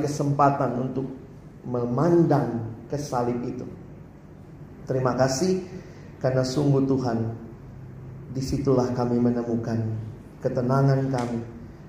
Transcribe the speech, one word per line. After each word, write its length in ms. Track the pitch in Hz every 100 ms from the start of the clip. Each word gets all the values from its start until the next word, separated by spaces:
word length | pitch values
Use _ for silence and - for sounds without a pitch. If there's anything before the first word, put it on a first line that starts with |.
kesempatan 720 | 147 - 143 143 139 - 127 123
untuk 320 | 131 131 135 - - - - -
memandang 1040 | 127 123 120 131 170 170 151 135 117 113 - -
ke 160 | - 143
salib 400 | - 123 120 120
itu. 240 | 123 - - - - - - - - - - - - -
Terima 320 | - 127 127 123
kasih, 480 | 135 - 185 185 - - - - - -
karena 240 | 131 131
sungguh 400 | 131 151 143 135
Tuhan, 480 | 135 127 123 113 113 - - - - - - - - - - -
disitulah 560 | - 139 135 127 120
kami 240 | 127 120 120
menemukan 640 | 120 120 117 113 117 113 110 110 - - - -
ketenangan 640 | 127 123 123 139 139 135 135
kami, 320 | 127 120 117 113 - - -